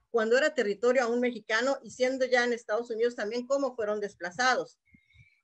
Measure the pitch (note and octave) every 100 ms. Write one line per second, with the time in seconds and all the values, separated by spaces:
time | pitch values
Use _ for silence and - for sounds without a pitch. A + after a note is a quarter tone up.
0 | _ A#3 A3 B3 D4+ D4+ G#3 G3 A#3+ B3+
1 | A#3 A#3+ B3 A#3 - A3 B3+ C#4 A3 -
2 | B3+ C4 B3 A#3+ A#3+ A#3 - A3 A#3+ A3
3 | A#3+ A#3+ G#3 A#3+ B3 C#4 C4+ B3 G#3 G#3+
4 | G3+ - E3+ F#3 B3+ A#3 D#3 _ _ -
5 | _ _ - _